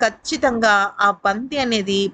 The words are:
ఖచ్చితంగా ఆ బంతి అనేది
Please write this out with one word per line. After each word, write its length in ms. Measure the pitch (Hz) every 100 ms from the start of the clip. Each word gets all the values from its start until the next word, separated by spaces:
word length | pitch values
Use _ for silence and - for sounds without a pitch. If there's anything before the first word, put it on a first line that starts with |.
ఖచ్చితంగా 880 | 226 214 - - 269 233 220 202 202 -
ఆ 100 | 202
బంతి 480 | 196 202 208 262 294
అనేది 500 | 254 220 196 196 196